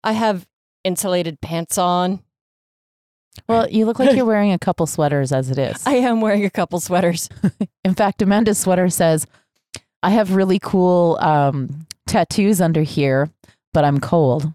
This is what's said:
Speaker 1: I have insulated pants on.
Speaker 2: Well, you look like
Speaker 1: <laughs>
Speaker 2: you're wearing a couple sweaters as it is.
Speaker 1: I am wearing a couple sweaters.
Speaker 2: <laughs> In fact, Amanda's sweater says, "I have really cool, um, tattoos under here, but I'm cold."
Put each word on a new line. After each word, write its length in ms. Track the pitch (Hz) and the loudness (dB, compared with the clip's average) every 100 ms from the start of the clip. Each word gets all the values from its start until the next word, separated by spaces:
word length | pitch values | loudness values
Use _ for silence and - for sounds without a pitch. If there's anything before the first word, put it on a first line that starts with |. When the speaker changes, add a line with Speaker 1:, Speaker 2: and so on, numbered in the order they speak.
Speaker 1:
I 100 | 220 | -4
have 340 | 220 226 190 - _ _ _ | -2 -2 -2 -8 _ _ _
insulated 560 | 185 175 202 180 170 151 | -6 -4 -2 -2 -2 -8
pants 380 | 156 165 165 - | -8 -8 -4 -2
on. 460 | 180 175 - 190 _ _ _ _ _ _ _ _ _ _ _ - - | 0 0 -2 -4 _ _ _ _ _ _ _ _ _ _ _ -20 -2
Speaker 2:
Well, 200 | 226 220 | 0 0
you 180 | 214 220 | 0 0
look 120 | 226 | 2
like 140 | 262 | 2
Speaker 1:
<laughs> 40 | 254 | 2
Speaker 2:
you're 80 | |
wearing 280 | 233 214 202 | 2 2 0
a 60 | 180 | 0
couple 280 | - - 160 | -2 -2 -4
sweaters 460 | - 147 143 135 | -2 0 0 -2
as 180 | 135 131 | -2 -2
it 80 | 131 | -4
is. 280 | 135 - 254 | -4 -4 -2
Speaker 1:
I 80 | 262 | 0
am 240 | 247 226 | 0 0
wearing 240 | 220 208 | 0 0
a 60 | 196 | -2
couple 300 | - 175 175 | -2 -4 -6
sweaters. 480 | - 180 175 170 - - 196 - | -2 0 0 -2 -8 -4 -4 -2
Speaker 2:
<laughs> 280 | 196 _ | -10 _
In 100 | 190 | -4
fact, 280 | 180 202 - | 0 0 0
Amanda's 360 | 196 202 220 196 | 2 2 2 0
sweater 300 | 190 180 180 | 0 2 0
says, 380 | - 165 156 - _ _ _ _ - _ _ | 2 0 0 -4 _ _ _ _ -20 _ _
"I 80 | 180 | 0
have 240 | 220 196 | 2 2
really 240 | 190 185 180 | 2 2 0
cool, 600 | - 190 180 180 170 160 | 0 0 4 4 2 2
um, 680 | 170 151 139 139 127 143 160 - - | 2 2 2 -2 -8 -10 -16 -16 -4
tattoos 540 | 214 165 - 202 196 | -2 0 0 2 2
under 220 | 170 156 | 2 2
here, 480 | 151 - 139 135 147 _ _ _ _ | 0 0 0 2 0 _ _ _ _
but 120 | 160 | 0
I'm 160 | 147 143 | 2 0
cold." 520 | - 170 139 131 156 | 0 2 2 0 -4